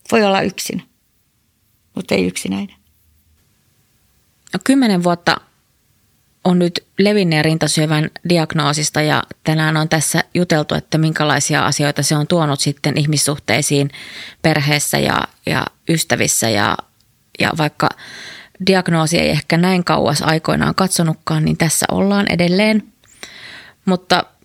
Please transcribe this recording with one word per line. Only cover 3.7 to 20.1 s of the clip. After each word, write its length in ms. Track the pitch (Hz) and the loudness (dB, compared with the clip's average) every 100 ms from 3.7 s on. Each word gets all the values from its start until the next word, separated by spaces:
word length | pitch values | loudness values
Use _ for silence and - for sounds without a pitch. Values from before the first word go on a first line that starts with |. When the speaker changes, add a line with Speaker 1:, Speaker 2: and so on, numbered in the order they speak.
| _ _ _ _ _ _ _ _ | _ _ _ _ _ _ _ _
Speaker 2:
No, 60 | 185 | -4
kymmenen 400 | - 269 247 190 | 2 4 4 2
vuotta 380 | 175 175 - - - _ _ _ _ _ _ _ _ _ | 2 0 0 -2 -4 _ _ _ _ _ _ _ _ _
on 160 | - 180 | 0 2
nyt 260 | 175 175 - - | 2 -2 -6 0
levinneen 460 | 196 208 180 156 156 | 2 2 2 2 2
rintasyövän 640 | 160 151 - 156 151 156 - 175 | 0 0 0 0 0 -2 -4 0
diagnoosista 720 | 175 156 160 147 147 147 - | 0 0 0 0 0 -2 0
ja 220 | 151 139 - - | 0 0 -2 -6
tänään 340 | - 156 156 156 | -2 0 2 0
on 120 | 156 | 0
tässä 340 | 160 147 160 - | 0 0 -2 0
juteltu, 420 | 170 175 160 151 156 | 0 0 0 0 -4
että 220 | - 156 | -2 0
minkälaisia 680 | 160 156 151 139 - 147 110 | 0 0 0 0 0 0 0
asioita 380 | 147 147 147 | 0 -2 0
se 120 | 143 151 | 0 0
on 120 | 147 | 2
tuonut 320 | 175 156 139 | 2 2 0
sitten 380 | - 143 - 139 | -2 -2 -2 0
ihmissuhteisiin 920 | 147 143 - 147 - 113 147 143 139 - - - - - | 0 0 0 -4 -2 -2 0 0 0 -4 -18 -18 -18 -4
perheessä 560 | 160 151 143 147 - 143 | 0 2 2 0 0 -2
ja, 240 | 139 - - _ - | 0 -2 -4 _ -6
ja 200 | - - - - | -4 -4 -8 -4
ystävissä 600 | 165 - - 107 - 117 | -2 0 0 0 0 0
ja, 280 | 104 104 87 - _ _ _ _ - | 0 0 -2 -6 _ _ _ _ -4
ja 120 | - 156 | -2 0
vaikka 320 | 151 - - - - - - - - - 185 | -2 -2 -4 -4 -12 -18 -18 -20 -20 -6 0
diagnoosi 500 | 190 175 165 160 165 | 2 2 0 2 0
ei 120 | 151 | 0
ehkä 280 | 151 - 165 | 0 0 2
näin 260 | 180 185 | 2 2
kauas 380 | 175 156 147 | 0 0 0